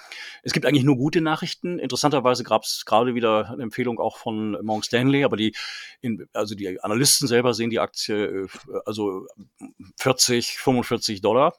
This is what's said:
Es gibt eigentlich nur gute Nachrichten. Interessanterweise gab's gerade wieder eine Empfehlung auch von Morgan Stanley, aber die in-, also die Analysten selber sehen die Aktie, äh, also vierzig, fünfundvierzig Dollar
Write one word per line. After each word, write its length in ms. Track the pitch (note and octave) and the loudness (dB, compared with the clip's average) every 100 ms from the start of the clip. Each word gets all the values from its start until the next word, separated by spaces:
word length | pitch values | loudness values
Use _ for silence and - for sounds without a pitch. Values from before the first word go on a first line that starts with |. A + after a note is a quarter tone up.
| - - - - | -20 -16 -16 -12
Es 100 | - | -4
gibt 140 | - - | 0 4
eigentlich 180 | C#3+ C3 | 4 4
nur 120 | B2+ | 4
gute 240 | C#3+ E3+ | 2 0
Nachrichten. 580 | D#3+ D#3 F3 - F3 F3 | 0 -2 -4 -8 -6 -6
Interessanterweise 640 | B2+ B2 D3+ C#3+ B2 B2 | -4 0 2 4 2 2
gab's 420 | - A2 - - - | 2 0 0 -8 2
gerade 300 | A2 B2 A#2+ | 2 2 2
wieder 360 | A#2 A2 G2+ | 2 2 0
eine 120 | A#2+ | -6
Empfehlung 380 | A#2 - B2 A#2 | -8 -4 -4 -2
auch 160 | G#2+ - | -4 -6
von 420 | - A2 G#2+ G2+ | -6 -4 -4 -4
Morgan 200 | G#2+ A2 | -4 -4
Stanley, 420 | - A#2+ B2+ C#3 C3+ | 0 2 4 4 2
aber 120 | G#2 | 2
die 180 | A2 - - - - - | -2 -2 -12 -12 -16 -10
in-, 260 | B2 G2+ - | -6 -6 -6
also 220 | A2 G#2+ G#2 | -6 -6 -4
die 260 | F#2+ F#2 | -8 -6
Analysten 440 | G2 G#2+ C3+ - C#3 | -2 2 2 2 4
selber 260 | A#2+ B2 | 4 4
sehen 180 | A2 A#2 | 2 0
die 100 | A2+ | 0
Aktie, 460 | F2 - - G#3 G#3 | -2 -4 -4 -2 -2
äh, 220 | G2 F#2+ - - G2 - | -4 -8 -10 -10 -8 -6
also 420 | G#2+ G#2 F#2+ - - G2 _ - - G2 - | -4 -4 -4 -8 -20 -20 _ -20 -20 -20 -4
vierzig, 600 | C3+ B2 - A#2+ A#2 - | 0 2 2 2 -2 -4
fünfundvierzig 640 | - B2+ A2+ A#2 - G#2 | 0 2 2 -2 -2 -2
Dollar 340 | G2+ A#2 D3+ | 2 4 4